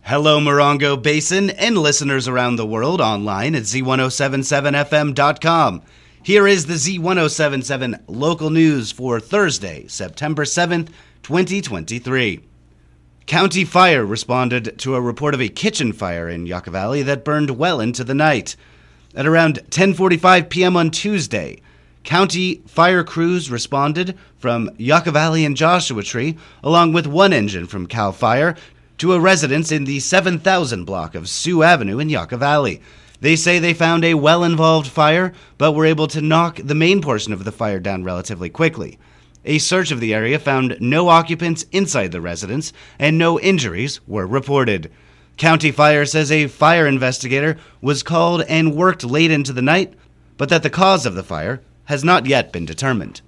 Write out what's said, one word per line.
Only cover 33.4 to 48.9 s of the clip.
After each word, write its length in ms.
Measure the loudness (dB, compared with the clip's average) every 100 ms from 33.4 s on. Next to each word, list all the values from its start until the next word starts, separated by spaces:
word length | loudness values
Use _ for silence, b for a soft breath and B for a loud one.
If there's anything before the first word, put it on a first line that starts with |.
| 2 2
they 140 | 2
found 320 | 2 2 2
a 80 | 2
well-involved 720 | 4 4 4 2 4 4 2 0
fire, 460 | 2 2 2 0 -6 B 0
but 160 | 0
were 120 | 4
able 220 | 2 2 -2
to 140 | -2
knock 400 | 0 2 0 -4
the 120 | -4
main 260 | 0 2 2
portion 320 | 0 -4 -4
of 100 | -8
the 80 | -8
fire 300 | -6 -4 -4
down 240 | -4 -6
relatively 440 | -6 -8 -8 -10 -10
quickly. 480 | -2 -2 -2 -12 -14 b b b b
A 140 | -4 -2
search 340 | 0 0 -2
of 80 | -4
the 140 | -2
area 260 | -2 0 -2
found 380 | 0 0 -2 -2
no 300 | 0 2 4
occupants 560 | 4 2 -4 -4 -4 -4
inside 400 | -2 0 -2 -2
the 80 | -6
residence, 500 | -8 -8 -6 -6 -8 B B B
and 200 | 0 2
no 200 | 2 2
injuries 640 | 2 2 -2 -4 -6 -8 -8
were 180 | -6
reported. 640 | -2 -4 0 0 2 -2 -6 b b b b
County 360 | 0 2 4 2
Fire 340 | 4 4 4
says 260 | 2 0 2
a 160 | 0 0
fire 400 | 2 4 4 2
investigator 720 | 2 -2 -4 -4 -2 0 -4 B B
was 200 | -4 -4
called 420 | -2 0 2 0 0
and 300 | 0 2 2
worked 260 | 2